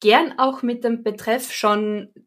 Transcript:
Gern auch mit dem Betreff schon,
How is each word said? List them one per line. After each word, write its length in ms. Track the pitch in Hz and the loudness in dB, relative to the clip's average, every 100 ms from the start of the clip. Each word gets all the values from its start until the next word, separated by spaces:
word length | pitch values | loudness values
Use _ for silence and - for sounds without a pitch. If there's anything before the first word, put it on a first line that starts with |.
Gern 380 | 208 240 269 - | 4 4 4 0
auch 240 | 262 262 | -2 0
mit 220 | 240 240 | -4 -2
dem 180 | 240 226 | -2 -2
Betreff 500 | 220 208 - 247 - | -4 -4 -2 -4 -4
schon, 560 | - 214 208 214 208 196 - | -2 0 2 -2 -4 -8 -18